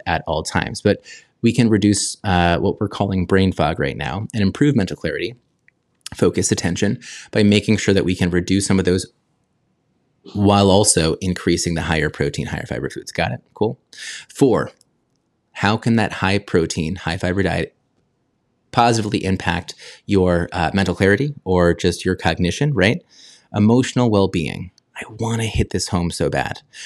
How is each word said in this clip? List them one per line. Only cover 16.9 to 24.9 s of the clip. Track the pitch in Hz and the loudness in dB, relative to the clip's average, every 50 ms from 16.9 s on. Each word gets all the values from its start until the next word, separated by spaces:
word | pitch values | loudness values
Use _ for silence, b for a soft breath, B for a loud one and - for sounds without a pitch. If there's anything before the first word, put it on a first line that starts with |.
| 98 | -6
high | 90 - 82 82 87 | -6 -6 -6 -6 -4
fiber | - 90 90 98 92 | -4 -2 -2 0 -2
diet | 87 85 85 85 - - _ _ _ _ _ _ _ _ _ _ _ _ _ _ _ _ _ _ _ - | -2 -2 -2 -4 -6 -10 _ _ _ _ _ _ _ _ _ _ _ _ _ _ _ _ _ _ _ 2
positively | 127 117 120 117 113 104 104 104 - - | 2 4 4 4 2 0 -2 -4 -2 -2
impact | 95 95 87 - - 87 87 - - - B B B B B B | -2 -2 -2 -2 -2 -2 -2 -4 -8 -16 B B B B B B
your, | - 101 95 92 90 87 85 - - | 0 2 2 4 4 2 2 0 -2
uh, | - 92 82 76 - | -2 -2 -2 0 0
mental | 98 98 92 87 | 0 0 0 0
clarity | - 98 98 101 104 139 147 143 - _ | 2 2 4 4 2 0 -4 -6 -8 _
or | 92 92 90 87 87 85 | -2 2 4 4 4 2
just | - - 90 85 - - | 2 0 -2 -2 0 -2
your | 90 90 | -4 -4
cognition, | - - 82 82 - 87 87 - - 143 151 143 | 0 0 -2 0 0 -2 -2 -2 0 -2 0 2
right? | 95 90 107 139 180 b b b b b b b b b b - | 2 2 2 2 0 b b b b b b b b b b -2
Emotional | 104 104 107 117 127 131 - - 127 123 117 | 2 2 4 4 4 2 0 0 0 0 2
well-being. | 104 98 98 90 - 87 76 53 50 - - 90 - _ _ _ | 4 2 2 2 0 -2 -4 -4 -6 -8 -12 -14 -16 _ _ _